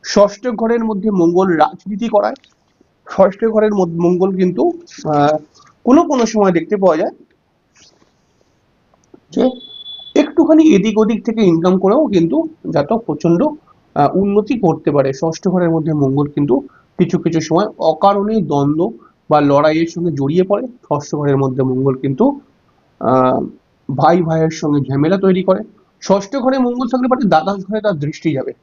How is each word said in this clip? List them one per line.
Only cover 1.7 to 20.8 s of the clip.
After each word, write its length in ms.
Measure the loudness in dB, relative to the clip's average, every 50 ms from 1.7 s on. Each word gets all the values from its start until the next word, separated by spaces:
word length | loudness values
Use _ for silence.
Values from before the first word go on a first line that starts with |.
| 0 -12 _ -12 -8 -8 -6
করায়। 260 | 0 0 0 0 0 -6 -8 _ _ _ _ _ _ _ _ _ _ _ _ _ -12
ষষ্ঠ 360 | 2 2 2 2 2 -2 -4
ঘরের 280 | 0 0 2 0 0 0
মধ্য-, 280 | 0 -2 -2 -2 -2
মঙ্গল 340 | 0 0 0 0 0 -2 0
কিন্তু, 360 | 0 -2 -2 0 0 -2 -2 -2 -4 -14 -20 -20 -12 -6
আহ, 320 | -2 0 2 2 2 0 -2 -6 _ _ _ _ _ _ _ _
কোনো 200 | 4 4 4 4
কোনো 220 | 2 0 0 0
সময় 260 | 0 0 2 2 2
দেখতে 260 | 2 0 -2 -2 -4
পাওয়া 200 | 0 2 2 2
যায় 140 | 2 -2 -6 -6 _ _ _ _ _ _ _ _ _ _ _ _ _ -20 _ _ _ _ _ _ _ _ _ _ _ _ _ _ _ _ _ _ _ _ _ _ _ _ _ -20 _ _ _
যে 180 | -2 0 0 0 -2 -6 -18 -20 -20 -20 -20 -20 -20 -20 -20 -4 0
একটুখানি 480 | 0 0 0 2 0 2 4 6 6 6
এদিক 340 | 6 6 4 2 0 0
ওদিক 280 | 0 0 0 0 -4 -4
থেকে 160 | -6 -2 2
ইনকাম 380 | 2 2 2 2 2 2 2 2
করেও 260 | 2 2 2 2 2
কিন্তু 440 | 2 2 2 2 2 0 -2 -4 -4 -10 _ _ -4
জাতক 280 | -2 -2 -2 0 -2
প্রচণ্ড, 460 | -4 -4 -6 -8 -2 0 0 2 2 0 -2 -2 -6 _ _ _ _ _ _ _
আহ, 220 | 0 0 2 2
উন্নতি 420 | 0 0 2 0 0 0 -2 -4 -2
করতে 320 | 0 0 -2 0 -2 -2
পারে। 220 | 0 2 0 0 -2
ষষ্ঠ 340 | -4 -4 -6 -6 -4 -4
ঘরের 220 | -2 -2 0 0 0
মধ্যে 240 | 0 -2 -2 -2 0
মঙ্গল 340 | 0 0 0 0 0 -2
কিন্তু 400 | -2 -2 -2 0 0 0 -2 -2 -8 _ _ _ _ _
কিছু 220 | -2 0 0 0 -2
কিছু 220 | -2 -2 -2 -2
সময় 260 | -2 0 0 0 0 0 -4 -2
অকারণে 600 | -2 -2 0 2 2 2 2 2 -2 -2 -2 -2
দ্বন্দ্ব 500 | -2 0 0 0 0 0 0 0 -2 -4 -4 -12 _ _ _ _ _ _
বা 120 | 0 2
লড়াইয়ের 460 | 2 4 2 4 2 2 2 0 -2
সঙ্গে 240 | -2 -4 -4 -4 -4
জড়িয়ে 320 | -2 -2 -2 0 0 0 2
পড়ে। 240 | 2 0 -2 -2
ষষ্ঠ 480 | -8 -14 _